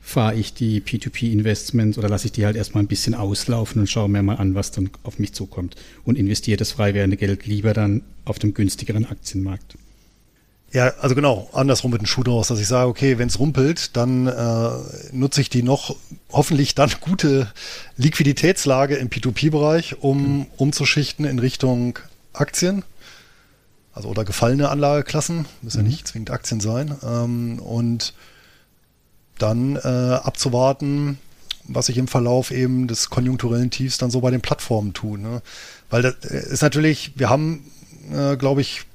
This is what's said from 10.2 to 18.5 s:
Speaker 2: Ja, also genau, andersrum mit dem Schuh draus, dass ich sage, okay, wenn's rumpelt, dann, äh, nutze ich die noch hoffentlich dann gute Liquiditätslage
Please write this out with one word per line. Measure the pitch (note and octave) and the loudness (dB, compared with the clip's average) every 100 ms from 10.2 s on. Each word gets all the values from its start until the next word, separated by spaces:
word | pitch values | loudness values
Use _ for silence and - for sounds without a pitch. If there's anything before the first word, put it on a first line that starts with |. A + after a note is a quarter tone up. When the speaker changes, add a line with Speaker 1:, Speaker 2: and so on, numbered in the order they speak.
| _ _ _ _ _ | _ _ _ _ _
Speaker 2:
Ja, | C3 B2+ - | 2 2 2
also | C3 | 0
genau, | C3 C#3+ G#2 - | 4 4 2 -2
andersrum | - C#3 B2 B2+ | 0 2 2 2
mit | A#2 | 0
dem | - | 0
Schuh | - | 0
draus, | B2 A#2+ G#2 | 2 2 2
dass | A2+ | 0
ich | G#2 | 2
sage, | B2+ B2+ | 2 2
okay, | A#2 C3+ A#2+ | 2 2 4
wenn's | B2 F#2+ | 2 2
rumpelt, | D3 C3+ C3+ E3+ - A#2+ | 2 4 2 2 -2 0
dann, | B2 B2+ B2+ | 2 2 2
äh, | B2 A#2+ A2+ A#2 B2 - - - | 0 0 0 0 -2 -10 -14 -10
nutze | C3 C#3 - | -2 0 2
ich | - | 2
die | B2 | 2
noch | A#2+ C#3 - C#3+ - - - | 2 0 -2 -10 -14 -20 -2
hoffentlich | - D3+ D3 C#3+ | 2 4 2 2
dann | - C#3 - | 4 2 2
gute | - F#3 D3+ C3+ G#2+ - - - - - | -2 2 4 2 0 -8 -16 -14 -14 0
Liquiditätslage | D3 - C#3+ C#3 E3 | 2 4 2 4 2